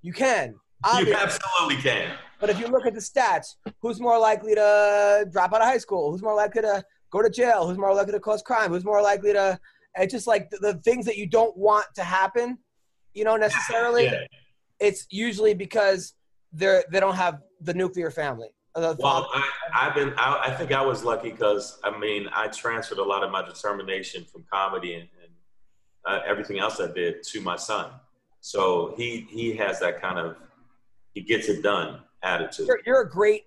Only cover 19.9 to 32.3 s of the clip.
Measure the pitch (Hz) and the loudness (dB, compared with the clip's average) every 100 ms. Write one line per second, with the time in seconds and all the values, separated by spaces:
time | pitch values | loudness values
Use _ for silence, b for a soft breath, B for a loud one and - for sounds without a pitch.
19.9 | 147 139 135 131 143 127 131 156 135 135 | 0 -2 0 0 0 -2 -4 -2 0 0
20.9 | 127 117 113 120 - 107 104 - - 101 | 0 -2 -2 -4 0 2 2 -2 -6 -6
21.9 | 104 104 104 98 - 107 - 117 113 110 | -4 -4 -4 -4 -4 -4 -4 -6 -6 -6
22.9 | 95 98 98 98 98 90 - 104 101 95 | -4 -2 0 -2 -4 -6 -8 -6 -6 -6
23.9 | 95 95 92 85 87 - 98 95 95 87 | -8 -8 -14 -16 -20 -6 -2 -2 -4 -8
24.9 | 85 85 _ 85 _ _ _ - _ _ | -12 -16 _ -20 _ _ _ -20 _ _
25.9 | _ 87 98 92 104 104 101 104 104 87 | _ -6 -4 -4 -6 -6 -4 -4 -4 -6
26.9 | 90 85 82 - 110 92 87 - 104 85 | -4 -4 -4 -10 -8 -6 -6 -4 -6 -6
27.9 | - _ _ _ _ - 98 95 90 85 | -14 _ _ _ _ -8 0 2 2 -2
28.9 | - 120 113 113 110 117 107 101 95 90 | -6 -6 -8 -10 -6 -6 -2 -4 -2 -2
29.9 | 85 92 90 82 82 - _ _ _ _ | -2 -6 -6 -8 -10 -20 _ _ _ _
30.9 | _ - - 95 110 - 92 98 98 80 | _ -18 -16 -2 -2 0 -2 0 -2 -4
31.9 | - - _ 92 | -10 -20 _ -4